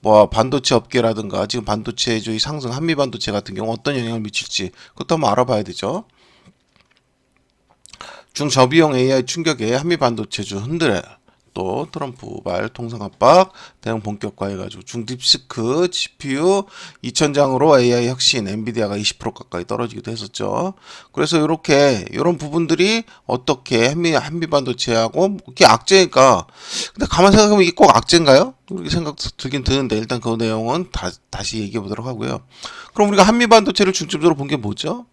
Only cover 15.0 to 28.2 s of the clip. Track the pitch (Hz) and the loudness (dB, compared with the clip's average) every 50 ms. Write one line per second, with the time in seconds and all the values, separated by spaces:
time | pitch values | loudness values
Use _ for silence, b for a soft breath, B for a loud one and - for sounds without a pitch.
15 | 113 110 131 127 - - - 131 _ _ - - 110 117 131 160 180 175 175 - | -10 -10 -12 -6 -2 -2 -2 -2 _ _ -8 -6 -4 -2 0 0 -2 -2 -2 -6
16 | - - _ _ - 139 131 139 160 185 196 202 196 202 B B B B B B | -8 -8 _ _ -8 -6 -4 0 0 0 0 0 -2 _ B B B B B B
17 | - 123 123 - 160 147 143 143 143 135 131 127 143 160 147 135 120 123 120 123 | -12 -8 -2 0 -2 0 2 2 2 2 2 2 4 6 6 6 6 4 2 2
18 | 120 120 131 127 - - - 123 104 95 101 110 110 110 110 117 107 101 101 101 | 0 -2 -4 0 0 0 0 0 -4 -6 -6 -6 -8 -6 -4 -4 -4 -4 -4 -4
19 | 104 - - _ - 117 117 - - _ - 87 90 - 113 113 120 113 110 110 | -4 -6 -6 _ -8 -10 -10 -10 -18 _ -10 -10 -8 -6 -6 -6 -6 -8 -8 -12
20 | - 110 113 110 107 104 _ - 107 98 101 113 170 190 196 B B B B B | -12 -12 -12 -12 -12 -14 _ -8 -6 -4 -4 -4 -4 -6 -8 B B B B B
21 | B B _ - 143 151 170 160 151 147 165 156 _ - 151 139 143 139 127 101 | B B _ -4 -2 0 0 0 0 0 -2 -4 _ 2 4 6 6 4 2 0
22 | 87 - - 110 139 175 175 151 147 147 143 170 170 143 160 160 180 202 220 226 | -4 -8 -6 -2 0 0 0 -2 -6 -6 -4 -4 0 0 0 2 2 0 0 -2
23 | 226 b b b b - 123 127 - - 143 127 _ - 131 113 117 127 147 170 | -6 b b b b -6 -6 -4 -2 -2 -4 -4 _ -2 0 2 2 2 0 0
24 | 170 165 156 131 120 - 156 170 165 160 151 143 131 123 123 123 - 123 117 113 | -2 0 0 0 -2 -4 -8 -8 -6 -2 -2 -2 0 -2 -6 -6 -4 -2 0 0
25 | 113 113 - 143 185 196 202 185 - - 127 - - 120 110 117 - - 190 190 | 0 0 0 0 0 0 0 -6 -12 -16 2 4 6 6 6 4 4 4 6 6
26 | 185 - - 135 131 135 117 90 - B B B B B B B B B B - | 6 4 6 6 8 8 6 4 0 B B B B B B B B B B -6
27 | 277 - - 165 180 202 196 214 214 208 208 202 185 170 - - 202 190 - 113 | -4 -2 2 4 6 6 8 6 6 6 6 4 4 2 4 4 6 6 6 4
28 | - - 165 170 | 4 4 2 4